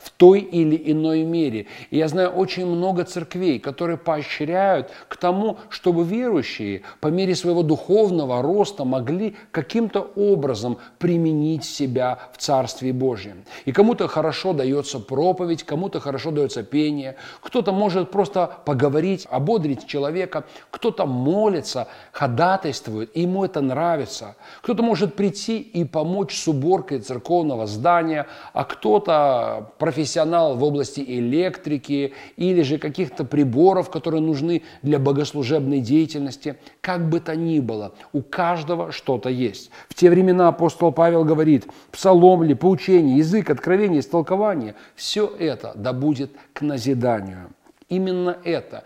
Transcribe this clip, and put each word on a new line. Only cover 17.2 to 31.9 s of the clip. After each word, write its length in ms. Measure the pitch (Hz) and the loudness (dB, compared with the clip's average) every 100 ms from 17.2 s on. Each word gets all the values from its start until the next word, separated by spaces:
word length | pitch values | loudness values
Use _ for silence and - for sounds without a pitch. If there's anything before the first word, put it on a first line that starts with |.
| - - | -18 -18
кто-то 320 | - 254 196 | -6 -2 0
может 380 | 190 208 185 180 | 0 0 0 0
просто 400 | 196 185 190 170 - - | -2 0 0 -2 -4 -4
поговорить, 600 | 135 147 147 185 190 - | 0 2 2 0 -2 -4
ободрить 560 | 127 147 226 151 131 - | -4 0 0 -2 -4 -6
человека, 580 | 143 143 175 180 156 - - - | -6 -4 -4 -6 -8 -10 -18 -20
кто-то 340 | - 226 - | -6 -4 -2
молится, 800 | 156 123 135 196 214 170 - 127 113 - - | -2 0 0 2 2 0 -4 -8 -8 -14 -16
ходатайствует, 1000 | - 139 117 175 190 156 123 120 107 110 | -4 0 2 2 2 -2 -6 -8 -8 -4
и 80 | 160 | -2
ему 220 | 175 190 | 0 0
это 160 | 185 160 | -2 -2
нравится. 760 | 135 127 170 156 117 - 107 - - - | -2 0 0 -2 -4 -10 -16 -18 -20 -8
Кто-то 200 | - 220 | -4 0
может 320 | 233 175 196 - | 0 0 -4 -2
прийти 440 | 202 - - 226 | -4 -4 -6 -8
и 240 | - 170 | -6 -4
помочь 500 | 151 156 160 196 196 | -4 -2 -2 -4 -6
с 140 | - 165 | -4 -2
уборкой 520 | 143 156 185 - 135 | 0 0 0 -2 -8
церковного 640 | 107 120 - 175 156 120 107 | -6 -8 -2 0 0 -4 -6
здания, 600 | 107 160 175 165 151 - - - | -2 2 2 2 -4 -6 -14 -8
а 100 | - | -6
кто-то 1120 | 135 - 214 208 190 151 143 123 113 110 107 - | -6 -4 2 2 4 2 4 2 -2 -6 -10 -4
профессионал 800 | 160 156 143 165 156 170 160 123 | -2 -2 -2 0 0 2 2 2
в 80 | |
области 400 | 147 143 131 143 127 | 0 0 -4 -6 -6
электрики 1080 | 123 120 151 180 - 151 143 - | -4 0 0 0 -4 -6 -6 -2